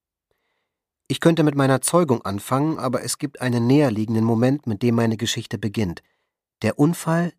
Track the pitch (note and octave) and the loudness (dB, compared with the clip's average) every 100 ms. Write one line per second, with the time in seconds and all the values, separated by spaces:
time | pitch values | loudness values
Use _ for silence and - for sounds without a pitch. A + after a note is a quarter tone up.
0 | _ _ _ _ _ _ _ _ _ _ | _ _ _ _ _ _ _ _ _ _
1 | - C3+ E3+ E3 D3+ C#3+ C3+ C3 - E3+ | -8 0 2 4 2 2 2 2 2 2
2 | D#3+ B2 F#2+ G2+ - C3 D3+ D3+ B2 A#2+ | 2 0 -2 -8 -4 -2 -2 -2 -4 -4
3 | A#2+ - C#3+ - B2 A#2+ A#2 C#3+ C#3+ G#2+ | -6 -8 -8 -6 -2 0 4 4 4 0
4 | A2 A2+ A2+ A2+ B2 C#3+ - G#2 A#2+ A#2 | -2 0 2 2 2 0 -4 -2 0 2
5 | A2+ A2 A2+ - - A2 A2 G#2 F#2+ E2 | 0 0 -4 -6 -8 -6 -6 -2 -4 -4
6 | _ _ _ _ _ - G#3 - D3 F3 | _ _ _ _ _ -4 -2 2 2 2
7 | - E3 E3+ | -2 -2 -2